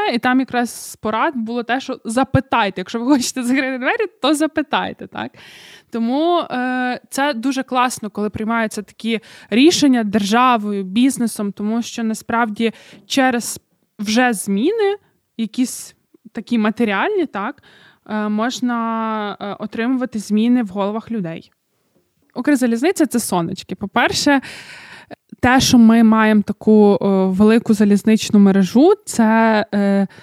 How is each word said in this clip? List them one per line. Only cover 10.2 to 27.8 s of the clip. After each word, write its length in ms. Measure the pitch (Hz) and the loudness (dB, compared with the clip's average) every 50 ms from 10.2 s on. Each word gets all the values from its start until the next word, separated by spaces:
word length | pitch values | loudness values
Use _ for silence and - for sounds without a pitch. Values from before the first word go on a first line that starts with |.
| 202 185 220 240 254 262 247 226 208 208 202 196 190 | 0 2 2 4 4 4 2 2 -2 -4 -6 -6 -6
бізнесом, 680 | 185 185 226 254 277 247 - 233 220 - - 208 202 | -2 0 2 2 2 2 0 -4 -4 -4 -4 -6 -6
тому 300 | 190 - 208 214 226 233 | -6 -6 -4 -4 -4 -4
що 220 | 226 - - 247 226 | -6 -6 -8 -6 -6
насправді 720 | 220 220 - - - 233 226 240 220 208 - 226 220 - - - - - - _ | -6 -6 -6 -6 -4 -2 -2 0 -2 -2 -2 -2 -4 -4 -6 -20 -20 -20 -20 _
через 540 | - - 269 262 262 247 240 - - - - _ _ _ _ _ _ _ - | -4 0 0 2 2 0 -2 -4 -8 -10 -12 _ _ _ _ _ _ _ -10
вже 340 | 208 208 214 240 254 247 233 | -6 -2 0 2 2 2 0
зміни, 640 | 185 - 208 196 196 240 349 453 453 403 392 403 415 _ _ _ _ _ _ _ | -2 -2 -2 -2 0 0 0 0 0 0 -2 -2 -4 _ _ _ _ _ _ _
якісь 580 | - 226 202 - 247 254 - - - - - _ _ _ _ _ _ _ - | -8 -8 -6 -2 -4 -4 -4 -4 -12 -16 -18 _ _ _ _ _ _ _ -16
такі 260 | - - - - 240 | -14 -12 -8 -4 -2
матеріальні, 680 | 226 208 214 214 - 240 208 196 196 247 370 427 381 320 | 0 0 0 0 -2 -2 -2 0 -2 -2 -2 -2 -2 -4
так, 380 | - - 202 196 240 294 _ _ _ _ _ _ _ _ _ _ - | -4 -6 -8 -8 -8 -10 _ _ _ _ _ _ _ _ _ _ -8
е, 200 | 214 214 208 214 | -6 -4 -4 -2
можна, 1080 | 214 208 220 247 240 - 254 240 240 233 226 226 226 226 226 220 220 214 208 208 - - | -2 -2 -2 -2 -4 -4 -4 -2 -2 -2 -2 -2 -2 -2 -4 -4 -4 -4 -6 -8 -8 -10
е, 160 | - 202 190 - | -10 -10 -10 -10
отримувати 600 | 214 208 - 233 226 247 269 254 254 247 - 220 | -10 -10 -6 -4 -2 -2 -2 -2 -4 -4 -6 -8
зміни 440 | 196 - 208 208 220 240 247 254 233 | -6 -2 0 0 2 2 2 0 0
в 40 | |
головах 440 | 190 180 202 196 202 208 226 - - | -2 -4 -4 -4 -4 -4 -8 -8 -8
людей. 400 | 226 220 180 160 165 - - _ _ _ _ _ _ _ _ _ _ _ _ _ _ _ _ _ - | -8 -6 -6 -8 -10 -14 -16 _ _ _ _ _ _ _ _ _ _ _ _ _ _ _ _ _ -10
«Укрзалізниця» — 720 | - 247 294 294 233 254 233 233 226 262 349 392 - 320 | -6 0 0 0 2 2 0 0 0 0 0 2 2 0
це 120 | 233 - 247 | 0 0 -4
сонечки. 560 | - - 202 175 170 - 190 - - - 185 | -2 -2 -2 -2 -2 -2 -6 -10 -10 -14 -12
По-перше, 680 | - 202 196 - 233 262 - 392 - - 285 285 262 - - - - - - - - - - - - - - - _ _ - - - | -10 -8 -4 -2 0 0 0 0 0 2 2 2 2 0 -4 -18 -18 -20 -20 -20 -20 -20 -20 -20 -20 -20 -20 -20 _ _ -20 -10 -2
те, 200 | - 240 254 269 | 2 4 4 4
що 180 | - - 262 | 4 6 6
ми 260 | 240 226 220 226 233 233 | 8 8 8 8 6 6
маємо 380 | 220 220 220 220 214 214 208 | 6 4 4 4 4 4 2
таку, 560 | 196 - 202 - - 214 214 214 208 202 202 - | 2 0 -6 -2 2 4 6 6 8 6 4 2
е, 40 | - 196 196 190 190 | 2 0 2 2 2
велику 480 | 190 190 185 214 214 220 233 - - 220 | 0 2 4 4 4 4 4 2 2 2
залізничну 640 | 202 | 2